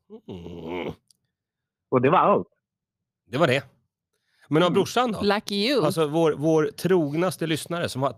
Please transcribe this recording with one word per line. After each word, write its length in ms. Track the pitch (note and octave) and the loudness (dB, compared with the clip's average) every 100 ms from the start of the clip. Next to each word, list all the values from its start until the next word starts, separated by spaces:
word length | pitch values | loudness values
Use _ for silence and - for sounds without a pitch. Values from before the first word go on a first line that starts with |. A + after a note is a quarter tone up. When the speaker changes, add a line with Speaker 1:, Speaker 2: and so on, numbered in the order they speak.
| _ A3 - | _ -20 -14
Speaker 1:
Mm. 680 | F#3 E3+ - E2 F3 - - _ _ _ _ _ _ _ _ _ | -14 -14 -14 -10 -8 -8 -12 _ _ _ _ _ _ _ _ _
Speaker 2:
Och 100 | C3 | 0
det 80 | C3 | 4
var 100 | F3 | 4
allt. 280 | E3 E3+ - _ _ _ _ _ _ _ _ | 4 2 -2 _ _ _ _ _ _ _ _
Speaker 1:
Det 100 | B2 | 0
var 100 | D#3 | 2
det. 160 | C3 - _ _ _ _ _ _ _ _ | 2 -2 _ _ _ _ _ _ _ _
Men 140 | D3+ | 2
har 80 | F3 | 2
Speaker 2:
Mm. 40 | |
Speaker 1:
brorsan 380 | F3+ D#3 A#3 B3+ | 2 0 0 -2
då? 100 | F#3+ | -2
Speaker 3:
Lucky 340 | G3+ G3+ - G3+ | -2 -2 -2 -2
you. 300 | A3 C4+ D3+ | 0 2 2
Speaker 1:
Alltså, 220 | D#3+ D3+ | 0 0
vår, 240 | D#3+ E3 | 2 2
vår 340 | D3 D#3+ D#3+ D3+ | 2 2 2 0
trognaste 800 | - F3 F#3 C#3+ D#3 F3+ - D#3+ | -2 0 2 2 0 -2 -2 -4
lyssnare 420 | D3+ - F3 C3 | -4 -4 -6 -6
som 120 | C3 | -4
har 120 | C3+ | -4